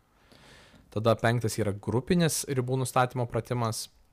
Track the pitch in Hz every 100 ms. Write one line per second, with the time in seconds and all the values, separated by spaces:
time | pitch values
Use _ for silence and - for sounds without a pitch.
0 | _ _ _ - - - - - - 107
1 | 113 110 113 120 117 - 104 98 - 110
2 | - 175 165 - - 131 123 131 131 131
3 | 127 131 120 117 - 123 113 110 - _
4 | _